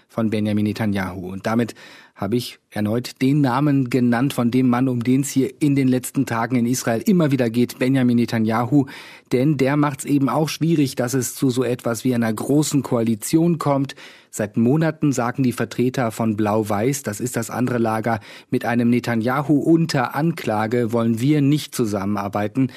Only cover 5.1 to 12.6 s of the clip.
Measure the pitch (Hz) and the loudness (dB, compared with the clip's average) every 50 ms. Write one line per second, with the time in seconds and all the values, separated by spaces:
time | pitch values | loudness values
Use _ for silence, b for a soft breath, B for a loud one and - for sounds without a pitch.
5.1 | 127 135 139 - - 135 131 - - - 156 143 139 139 135 127 127 127 127 - | 2 2 0 0 0 0 0 0 0 0 0 2 2 2 2 2 2 0 -2 -2
6.1 | - 139 127 - 120 113 117 117 127 123 117 120 131 - - 127 113 110 - - | -2 -2 -2 -2 -2 -2 -2 0 0 0 0 0 -2 -2 0 -2 -2 0 2 2
7.1 | 190 175 156 143 139 127 123 117 110 123 123 - - - 131 127 135 135 123 123 | 4 4 4 2 2 2 0 0 2 0 0 0 0 -2 0 2 2 4 4 4
8.1 | 120 120 117 - 120 113 110 110 113 117 123 113 143 143 135 B B B B B | 4 2 2 0 0 0 0 0 0 0 0 2 2 2 2 B B B B B
9.1 | B B B _ - 123 131 156 151 127 131 131 143 151 147 147 139 - - - | B B B _ 0 2 2 2 2 2 2 2 2 2 0 0 -2 -4 -2 0
10.1 | 143 139 139 123 117 147 160 151 - - 151 165 170 151 143 127 - - 123 123 | 0 2 2 0 0 0 -2 -2 -2 -2 0 0 2 2 0 0 0 -2 -2 -2
11.1 | 131 131 113 - - - 143 131 117 131 123 117 123 - - 120 117 - - 127 | -2 -2 -2 -4 -4 -2 0 0 2 0 0 0 -2 -2 -2 -4 -4 -2 0 0
12.1 | 123 120 117 110 110 104 - - 139 151 | 0 0 0 0 -2 -2 -2 0 2 2